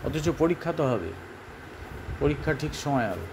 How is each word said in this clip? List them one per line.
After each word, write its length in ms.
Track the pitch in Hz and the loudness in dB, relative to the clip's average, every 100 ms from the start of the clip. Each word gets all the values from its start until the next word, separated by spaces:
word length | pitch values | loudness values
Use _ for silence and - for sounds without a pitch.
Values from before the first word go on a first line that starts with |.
অথচ 260 | 139 156 156 139 | -2 0 0 4
পরীক্ষা 360 | 165 175 165 160 | 4 4 0 2
তো 60 | |
হবে, 300 | 139 117 87 87 - - - - - - - - - - | 2 2 0 -8 -12 -14 -14 -14 -14 -14 -12 -10 -8 0
পরীক্ষা 340 | 143 143 - | 2 2 0
ঠিক 220 | 143 151 - | 0 -2 -2
সময় 340 | 147 135 110 | 2 2 2
হবে। 160 | 90 85 | -2 -6